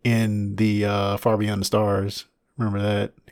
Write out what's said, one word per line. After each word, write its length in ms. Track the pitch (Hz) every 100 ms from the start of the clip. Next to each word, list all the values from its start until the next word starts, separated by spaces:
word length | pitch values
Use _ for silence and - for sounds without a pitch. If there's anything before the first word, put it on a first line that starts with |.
in 500 | 123 113 113 104 101
the, 300 | 101 110 104
uh, 320 | 104 101 98 101
Far 200 | 117 107
Beyond 260 | 104 101
the 20 |
Stars. 640 | 95 107 104 98 98 - - _ _ -
Remember 240 | 110 101
that? 320 | 104 104 - _ -